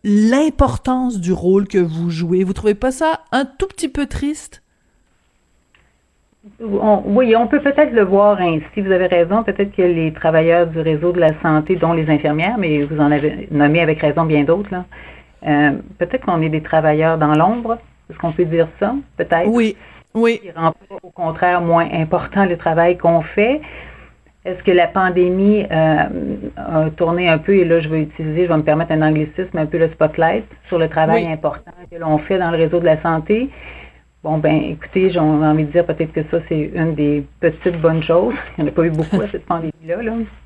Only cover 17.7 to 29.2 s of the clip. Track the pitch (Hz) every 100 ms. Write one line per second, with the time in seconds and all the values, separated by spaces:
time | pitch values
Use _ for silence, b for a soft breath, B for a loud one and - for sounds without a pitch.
17.7 | 226 - _ _ 160 165 156 170 165 165
18.7 | - 202 277 - - 156 165 190 233 220
19.7 | - B B _ 220 233 233 190 165 165
20.7 | - _ 196 185 - 165 160 180 180 170
21.7 | 165 170 165 160 180 - 202 190 170 175
22.7 | 165 170 175 170 165 160 - 220 294 B
23.7 | B B B B B _ _ 180 185 -
24.7 | 180 170 196 185 175 180 185 202 208 -
25.7 | 160 156 151 78 - 143 - - - -
26.7 | 156 156 156 165 175 175 160 156 196 170
27.7 | 170 151 160 151 - 156 156 175 160 156
28.7 | 151 165 156 156 156